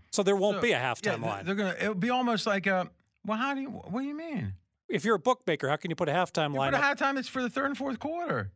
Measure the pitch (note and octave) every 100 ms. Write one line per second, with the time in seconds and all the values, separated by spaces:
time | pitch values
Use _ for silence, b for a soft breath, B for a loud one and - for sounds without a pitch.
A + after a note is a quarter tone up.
0 | - - F#3+ G3 G#3 G3 A#3+ C3+ B2+ A#2
1 | G#3 A#2 A2+ G2+ E3 G3 F#3+ - G3+ G3
2 | A#3 B3+ A#3+ G#3 A3 G3 G3 F#3 - _
3 | _ _ G3 A3 C#4 C4+ C4+ F#3+ - A3+
4 | C#4 D4 E4 A#3+ G2+ F#2+ _ _ - D#3
5 | G3+ G3+ B3+ B3 - D3+ C3+ D3+ F3 D#3+
6 | D#3 E3 F3 E3+ D3 C#3 C#3 C4+ C#4+ C#4
7 | C#4 C#4 B3 C4 A#3+ C4+ C#4 C4 C#4 A#3
8 | D4 E4+ E4+ B2 G2